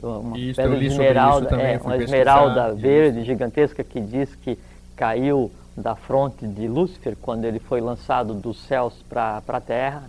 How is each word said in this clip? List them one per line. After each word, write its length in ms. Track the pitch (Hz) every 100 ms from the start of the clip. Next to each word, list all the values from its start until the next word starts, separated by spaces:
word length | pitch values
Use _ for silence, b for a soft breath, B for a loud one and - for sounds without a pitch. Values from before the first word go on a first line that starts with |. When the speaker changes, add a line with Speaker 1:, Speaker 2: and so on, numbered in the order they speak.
| 120 110
Speaker 1:
uma 200 | 117 117
Speaker 2:
Isso, 180 | 127 131
Speaker 1:
pedra 160 | 131
Speaker 2:
eu 40 | 135
li 100 | 135
Speaker 1:
de 60 |
Speaker 2:
sobre 100 | 139 135
isso 40 |
Speaker 1:
esmeralda, 360 | 127 131 143 127
Speaker 2:
também, 180 | 131 135
Speaker 1:
é, 80 | 123
Speaker 2:
eu 40 |
fui 100 | 127
Speaker 1:
uma 60 | 127
Speaker 2:
pesquisar. 180 | 120 139
Speaker 1:
esmeralda 500 | 131 139 143 127 117
Speaker 2:
Isso. 80 | 104
Speaker 1:
verde 480 | 127 143 151 117
gigantesca 580 | 117 123 123 127 147 -
que 160 | 127 131
diz 340 | 104 127 139 -
que 220 | - 117 b b b
caiu 560 | - 120 113 135 143 117 - B -
da 180 | 113 107
fronte 500 | - 135 135 - 110
de 220 | 101 113
Lúcifer 480 | 127 180 - - 104
quando 240 | - 117
ele 140 | 113 110
foi 220 | - 123
lançado 520 | 117 120 - 127 113
dos 240 | 107 117 110 -
céus 280 | 131 120 - -
pra, 320 | 123 113 107
pra 180 | 107 123
terra, 440 | - 120 135 147